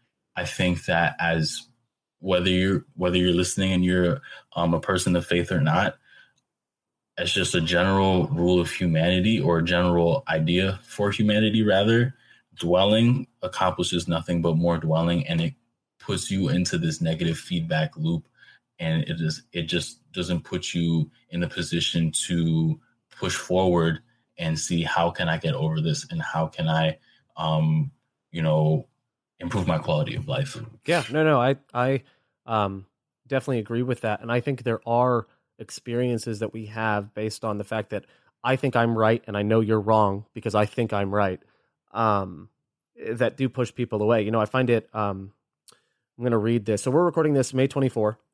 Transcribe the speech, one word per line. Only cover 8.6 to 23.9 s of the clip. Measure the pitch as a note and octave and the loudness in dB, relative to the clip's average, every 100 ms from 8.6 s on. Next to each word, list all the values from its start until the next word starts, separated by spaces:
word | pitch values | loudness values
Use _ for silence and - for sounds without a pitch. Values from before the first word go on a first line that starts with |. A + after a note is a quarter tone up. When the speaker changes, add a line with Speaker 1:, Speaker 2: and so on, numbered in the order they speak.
Speaker 1:
of | E2 | 2
humanity | - F2+ D#2+ E2 F#2 G2+ A2 | -2 0 2 2 2 2 2
or | F2 E2+ | 2 0
a | |
general | E2+ F2 F2+ E2+ E2+ - - | 2 2 2 4 4 2 -2
idea | D#2+ D#2+ F2+ F#2+ F#2 | -2 2 2 0 -4
for | - - G2+ | -10 -4 -4
humanity, | G2 G#2 G#2+ A2 A2 | 0 0 2 2 2
rather, | G#2 F#2+ G#2 A#2 B2 - _ _ _ | 2 4 4 4 2 -4 _ _ _
dwelling | - E2+ F2+ G2+ A2 A#2 C3 - _ | -6 0 4 4 4 4 2 -2 _
accomplishes | F2+ - F#2 F#2 F2 F2+ E2 | -10 -2 -2 0 -2 -2 -2
nothing | E2 D#2+ E2+ | -4 -2 0
but | E2+ D#2+ | 2 2
more | E2+ E2 | 0 0
dwelling, | D#2+ D#2+ E2+ E2+ D2 | 0 0 2 0 -2
and | E2 | -2
it | E2 - _ _ _ _ | -2 -6 _ _ _ _
puts | - F#2+ - | -6 -6 -2
you | G2 E2+ | -2 0
into | F2 F2 F2 | 0 0 -2
this | E2 D2+ | -2 -2
negative | D#2+ D#2+ E2 D#2+ | -4 -2 -2 -4
feedback | - F2 E2 D#2 A2 - | -4 -6 -2 -2 -2 -4
loop, | E2 E2 - _ - _ _ _ | -4 -4 -6 _ -20 _ _ _
and | E2 D#2+ D#2 | -2 -2 -2
it | E2 | -4
is, | D#2+ D2+ _ | -4 -4 _
it | E2+ | -8
just | D#2+ F2 - - _ | -4 -4 -4 -14 _
doesn't | F#2 F2 F2 | -8 -4 -4
put | - F2+ - | -4 -8 -4
you | F2 E2+ E2 D2+ _ _ | -2 2 2 -2 _ _
in | F2 | -4
the | F2 | -4
position | - D#2+ E2+ - E2+ E2 - - | -4 -4 -2 -2 0 -2 -2 -2
to | F2 E2 D#2+ D#2+ D#2 _ _ _ | 0 2 2 0 -2 _ _ _
push | - F#2+ | -8 -6
forward | - - F2+ F#2+ F2 E2 | -6 0 2 4 4 2